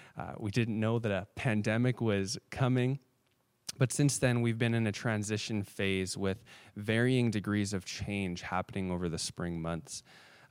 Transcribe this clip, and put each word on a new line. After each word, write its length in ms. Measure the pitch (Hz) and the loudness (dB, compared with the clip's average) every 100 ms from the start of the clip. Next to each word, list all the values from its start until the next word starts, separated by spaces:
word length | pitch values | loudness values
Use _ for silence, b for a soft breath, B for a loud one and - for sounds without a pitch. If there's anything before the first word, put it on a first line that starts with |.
| B - | B -10
Uh, 140 | - - | -10 -6
we 120 | 107 | -2
didn't 280 | 101 117 107 | 0 0 2
know 180 | 110 117 | 0 0
that 120 | 113 | 0
a 160 | 98 95 - | -2 -4 -4
pandemic 640 | 127 107 107 110 123 120 | 0 2 2 2 2 2
was 380 | 113 101 95 - - | 2 2 0 -4 -8
coming. 480 | - 127 127 127 139 - _ _ _ _ _ - - | -2 2 4 2 -2 -8 _ _ _ _ _ -16 0
But 140 | 131 | 0
since 260 | - 147 - | 4 2 4
then, 240 | 131 120 | 2 2
we've 180 | 117 113 | 2 2
been 160 | 117 117 | 2 2
in 120 | 110 | 2
a 60 | |
transition 720 | 101 123 107 104 107 - 110 | 0 -2 -2 0 -2 -2 -2
phase 520 | 95 - 98 95 92 - | -4 -2 0 0 -2 -2
with 260 | 98 95 - B B - | -2 -2 -8 B B -8
varying 540 | 104 110 123 127 120 | 0 2 4 4 4
degrees 420 | 104 98 104 101 | 2 0 0 0
of 100 | 101 | -2
change 600 | - - - 101 95 90 | -6 -8 -4 -2 -2 -4
happening 460 | - 92 95 101 92 | -4 -4 -4 -4 -2
over 200 | 90 87 | -2 -2
the 100 | 78 | -4
spring 420 | - - 87 85 | -6 -6 -4 -4
months. 400 | 82 85 - - - B B B B | -4 -4 -6 -14 -16 B B B B